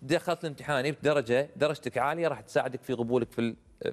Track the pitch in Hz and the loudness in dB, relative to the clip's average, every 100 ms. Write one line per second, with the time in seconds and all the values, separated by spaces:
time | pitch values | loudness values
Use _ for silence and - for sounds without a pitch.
0 | 135 165 180 165 160 135 - 143 135 147 | -2 -2 0 -4 -4 -8 -2 0 0 0
1 | 143 147 113 120 147 - 147 151 123 123 | 2 2 4 2 2 0 0 0 -4 -2
2 | 135 160 165 123 - 147 127 127 - 120 | 0 0 -2 -2 -2 -2 -2 -6 -6 -4
3 | 117 127 113 - 117 - _ - - | 2 0 0 -2 -4 -4 _ -8 -8